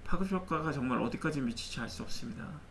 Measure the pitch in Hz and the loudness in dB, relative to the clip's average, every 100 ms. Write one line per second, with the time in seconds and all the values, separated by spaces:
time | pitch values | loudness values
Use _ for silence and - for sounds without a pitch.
0 | - 175 190 190 - 160 156 143 123 120 | 4 4 4 0 2 0 2 0 2 2
1 | 113 - 160 139 123 113 - - 113 - | 2 0 0 0 0 -2 -6 -6 -6 -6
2 | 104 - - - - - - | -2 -2 -2 -6 -6 -8 -12